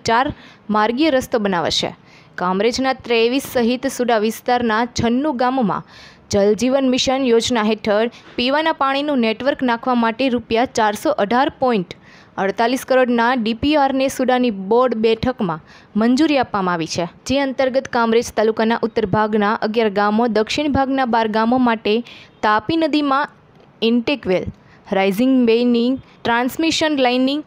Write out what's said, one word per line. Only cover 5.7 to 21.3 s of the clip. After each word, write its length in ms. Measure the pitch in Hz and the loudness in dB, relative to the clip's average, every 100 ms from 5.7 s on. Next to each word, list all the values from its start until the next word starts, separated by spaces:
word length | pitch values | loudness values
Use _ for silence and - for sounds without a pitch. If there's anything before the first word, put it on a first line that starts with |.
| 156 - - - - - | -2 -8 -18 -20 -20 -4
જલજીવન 580 | 202 202 214 247 277 262 | 2 2 2 2 2 2
મિશન 360 | 254 269 262 262 | 0 0 0 2
યોજના 380 | 226 214 240 | 2 2 0
હેઠળ 460 | 214 220 226 202 240 - - - | 0 0 0 0 0 -4 -10 -4
પીવાના 360 | 247 294 320 | 0 0 0
પાણીનું 480 | 311 269 277 294 277 | 0 0 0 0 0
નેટવર્ક 440 | 220 220 254 302 | 0 0 -2 -2
નાખવા 320 | 254 233 262 247 | -2 -2 0 0
માટે 340 | 226 226 269 | 0 0 -2
રૂપિયા 360 | 240 233 220 262 | -2 -2 -2 0
ચારસો 440 | - 214 208 320 | 0 0 0 -2
અઢાર 400 | - 202 240 302 | 0 0 0 0
પોઇન્ટ 460 | - 254 220 170 - - - - - | 0 0 0 -4 -10 -20 -20 -16 -6
અડતાલીસ 480 | 190 196 233 254 - | -4 0 0 -2 0
કરોડના 500 | 254 247 240 233 262 | 2 2 2 0 0
ડી 180 | 220 | -2
પી 220 | 226 285 302 | -2 0 2
આરને 320 | 277 269 269 | 2 0 -2
સુડાની 440 | - 247 254 247 | 0 0 2 0
બોર્ડ 420 | 196 190 233 254 | -2 0 2 2
બેઠકમાં 680 | 226 226 226 254 254 196 160 - - - 208 | 0 0 0 -2 -2 -4 -6 -12 -20 -8 -2
મંજૂરી 420 | 226 254 311 285 | 2 2 2 2
આપવામાં 360 | 233 202 185 | -2 -2 -2
આવી 140 | 175 156 | -2 -4
છે, 200 | 180 170 - - | -4 -6 -8 -4
જે 120 | 269 | -2
અંતર્ગત 480 | 269 254 262 254 - | -2 -2 0 0 -2
કામરેજ 380 | 233 226 233 240 - | -2 2 0 0 0
તાલુકાના 420 | 220 220 220 233 | 0 0 0 0
ઉત્તર 220 | 226 - 208 | -2 -2 -2
ભાગના 480 | 214 214 214 202 | 0 0 0 0
અગિયાર 360 | 220 220 220 220 | 0 -2 0 0
ગામો, 380 | 196 208 214 240 | 2 0 2 0
દક્ષિણ 440 | 214 220 - 302 | 0 -2 -2 0
ભાગના 340 | 269 269 269 254 | 0 0 0 0
બાર 220 | 233 | 0
ગામો 300 | 220 | 0